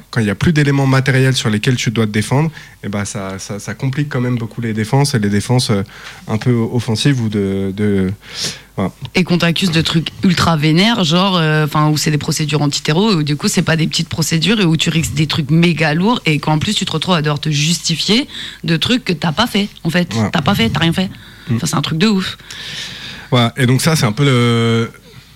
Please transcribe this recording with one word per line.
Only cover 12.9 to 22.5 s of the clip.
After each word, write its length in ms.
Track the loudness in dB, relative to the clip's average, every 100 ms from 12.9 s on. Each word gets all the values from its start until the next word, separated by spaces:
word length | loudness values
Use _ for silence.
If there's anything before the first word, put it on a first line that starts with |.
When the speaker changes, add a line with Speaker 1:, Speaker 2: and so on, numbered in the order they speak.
| 2 2
Speaker 2:
où 80 | 2
du 140 | 0 -2
coup 120 | 0
c'est 140 | 0
pas 140 | 0 0
des 100 | 0
petites 240 | -2 -4
procédures 500 | -4 -2 0 2 2
et 60 | 2
où 100 | 2
tu 140 | 2
risques 240 | 0 0
des 140 | 0 0
trucs 240 | 0 2
méga 420 | 4 4 2 0
lourds 260 | 2 2 0 0
et 140 | 0
qu'en 180 | 0 0
plus 160 | 0
tu 120 | -2 -2
te 60 |
retrouves 220 | -2 0
à 80 | 0
devoir 180 | 0 -2
te 120 | -2
justifier 760 | 0 0 -2 -2 -2 0 0 0 -8 -16 -8
de 120 | -2 -2
trucs 300 | 0 -2 -2
que 80 |
t'as 200 | -2 -2
pas 120 | 0 0
fait, 240 | 0 -4 -4
en 80 | -2
fait. 200 | 0 0 0
Speaker 1:
Ouais. 160 | 0
Speaker 2:
T'as 100 | 0
pas 140 | 0 2
fait, 140 | 0
t'as 100 | 2
rien 140 | 0
fait. 180 | 0 -2 -6 -18 -14 -4
Speaker 1:
Mm. 100 | -2
Speaker 2:
Enfin, 100 | 0
c'est 80 | -2
un 60 |
truc 160 | -2 0
de 80 | 2
ouf. 320 | 2 -2 -8 -16